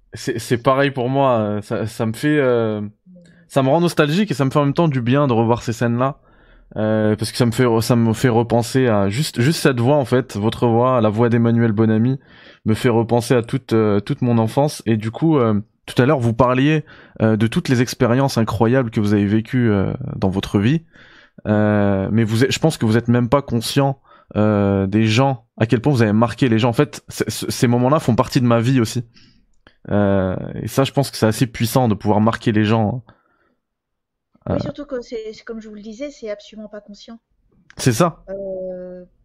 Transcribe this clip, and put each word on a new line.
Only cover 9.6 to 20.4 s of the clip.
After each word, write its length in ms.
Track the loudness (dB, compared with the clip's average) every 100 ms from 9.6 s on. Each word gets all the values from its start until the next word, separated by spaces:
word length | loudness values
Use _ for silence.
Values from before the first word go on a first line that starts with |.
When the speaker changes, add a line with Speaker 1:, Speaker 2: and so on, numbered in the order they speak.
Speaker 1:
cette 200 | 0 2
voix, 160 | 2 2
en 100 | 2
fait, 300 | 0 0 -4
votre 300 | -4 0 0
voix, 360 | 2 2 2
la 80 | 2
voix 180 | 2 2
d'Emmanuel 440 | 2 2 2 2
Bonamy, 460 | 2 2 2 0 -2 _ -20 -20 -8
me 80 | -4
fait 140 | 0 2
repenser 460 | 2 2 0 2
à 80 | 0
toute, 320 | 0 -6 0
euh, 260 | 0 2 0
toute 220 | -2 -4
mon 160 | 0 0
enfance. 440 | 0 0 -2 -2 -2
Et 100 | -2
du 140 | -2
coup, 260 | -2 2 2
euh, 220 | 2 0 -4 _
tout 160 | -6 0
à 60 | 2
l'heure, 140 | 2
vous 120 | 0
parliez, 540 | 2 2 2 0 0 -4 -16 -16 -2
euh, 160 | 0 2
de 100 | 0
toutes 220 | -2 0
les 140 | 0
expériences 560 | 0 0 2 2 0 0
incroyables 520 | -2 0 2 2 0
que 100 | 0
vous 120 | 2
avez 140 | 2 2
vécues, 440 | 0 0 0 2
euh, 220 | 2 0 -4 -8 -4
dans 140 | -2
votre 280 | -2